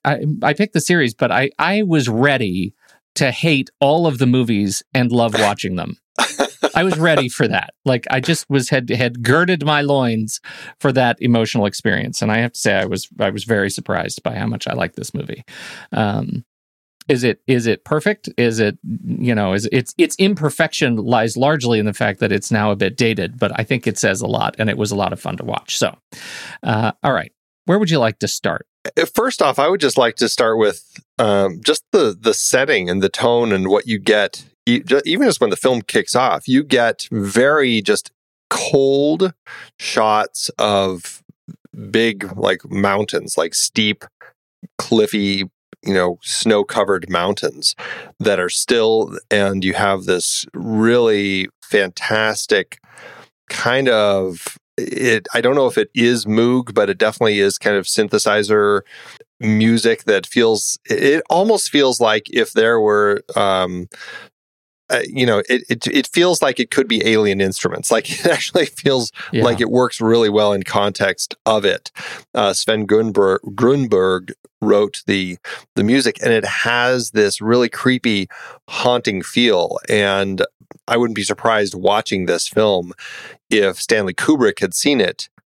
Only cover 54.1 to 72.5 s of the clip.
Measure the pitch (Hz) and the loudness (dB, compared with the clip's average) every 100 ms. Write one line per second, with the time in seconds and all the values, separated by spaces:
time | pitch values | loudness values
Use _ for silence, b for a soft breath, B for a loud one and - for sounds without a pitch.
54.1 | 98 92 85 - - _ - - - 123 | 0 -2 -6 -14 -16 _ -8 -6 -2 0
55.1 | 110 - 120 120 143 127 113 101 - 120 | 0 -2 0 2 2 0 0 -2 0 2
56.1 | 120 104 110 120 127 120 104 101 92 107 | 2 0 0 2 0 0 0 0 2 0
57.1 | - 113 104 98 - 107 101 - - 104 | 0 0 2 0 0 -2 -2 0 -2 0
58.1 | 107 110 107 104 107 101 101 - B B | 0 2 0 2 2 2 0 -4 B B
59.1 | B - - 110 107 110 117 117 110 - | B -20 -6 0 2 4 4 2 0 0
60.1 | 98 90 120 113 107 - - - 104 139 | 0 0 2 2 2 -2 -6 -4 0 2
61.1 | 160 - 165 220 208 - 147 135 120 113 | 2 2 0 2 0 0 2 2 2 2
62.1 | 107 - 120 110 113 113 117 107 104 104 | 0 -2 -2 0 2 2 4 2 2 2
63.1 | 101 - - 101 92 92 90 90 B B | 0 -2 -2 0 0 -2 -4 -10 B B
64.1 | B B _ _ _ _ _ - 127 - | B B _ _ _ _ _ -4 -4 -2
65.1 | 135 123 104 - 127 - 120 - 143 - | 0 2 2 2 -2 -2 -4 -2 -2 0
66.1 | 170 180 165 143 123 117 - 117 110 110 | 2 2 2 0 0 -2 0 0 0 2
67.1 | 110 104 98 95 - 90 82 - 110 - | 2 2 2 0 0 -4 -4 0 0 -2
68.1 | 165 175 147 - 180 151 - 143 131 113 | -2 0 0 0 -2 -2 -2 0 0 -2
69.1 | - B 117 120 117 107 123 123 - 113 | -10 B 0 0 2 2 2 2 0 2
70.1 | 117 110 104 104 101 92 104 101 - 98 | 4 4 4 2 0 0 0 0 0 0
71.1 | - - - 113 107 98 - - - B | 0 -6 -4 0 2 2 0 -6 -14 B
72.1 | B B 120 101 | B B -2 0